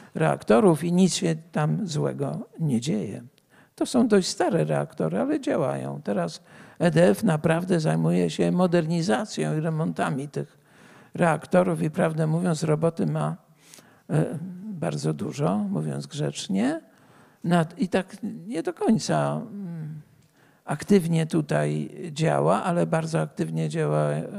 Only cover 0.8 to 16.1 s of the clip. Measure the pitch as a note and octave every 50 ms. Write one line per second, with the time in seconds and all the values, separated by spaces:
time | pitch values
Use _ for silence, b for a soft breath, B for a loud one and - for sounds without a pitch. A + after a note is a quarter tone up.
0.8 | E3+ E3+ F3 F3+ F#3+ F3 - - F#3+ E3+ D#3+ D#3+ - - - - D3+ D#3 D#3 E3
1.8 | G#3+ E3+ D3 D3+ C#3+ C#3 B2+ C3+ C#3+ C#3 D3+ G3+ - - - - E3 D3 B2+ -
2.8 | - D3+ G3+ G#3+ E3 - - B2 A#2+ - _ _ _ b b b b b b -
3.8 | E4 - - B3 A#3 A3+ G#3+ G3 F3 - - - F#4 E4 G#3 E3 D3+ D#3 D3+ C#3+
4.8 | D3 D3 - - E3+ D#3+ E3 G3+ B3 C4+ D#4 D4+ B3+ D4 - - D3 C3 C#3 C#3
5.8 | C3 C3+ C#3 D3 D3+ G#3 G3+ F#3+ E3+ D#3+ D#3 - B B B B B B B B
6.8 | - F3 D3+ E3 F3 G3 G3+ - A3+ G#3 D#3 D3+ - D#3+ D#3+ E3 F3+ F#3 F3+ E3
7.8 | D#3 D#3 D#3 E3 E3 E3 F3 F3+ F3+ E3+ D#3+ - F3 F3 F3 F3+ F#3 F3+ E3+ F3
8.8 | D#3+ D#3 E3+ E3+ D#3+ G3+ G#3+ - A3 - - - D#3 D3+ D3+ D#3 D3+ E3 D#3+ D#3
9.8 | D#3+ F3 D#3+ D#3+ F#3+ F3+ D#3 C3 C#3+ D3 - C#3+ C#3+ - _ _ B B B B
10.8 | B B B B B B B - F3 E3+ D3+ D3+ - - - F3+ F3+ F#3+ E3+ D#3
11.8 | E3+ D3+ D3+ F#3+ F3+ E3 D#3+ D#3 D#3+ D#3 D#3+ E3+ F3+ F3+ D#3+ D3+ D#3+ D#3 D3+ D3+
12.8 | E3 E3 E3 - - D#3 D3+ D#3 D3+ D#3 E3 - _ _ B B B B B B
13.8 | B B B B B - C#3+ D3+ D#3+ - - C#3+ F3 F#3+ F3+ F3+ G3 A3 G3+ D#3
14.8 | D#3 E3+ D3+ D3 C#3 D#3 D3+ D3 - - - C3 D3 E3 F#3+ G#3 G#3 G3 G3+ D#3
15.8 | D#3 D3+ C#3 C#3+ C#3+ C#3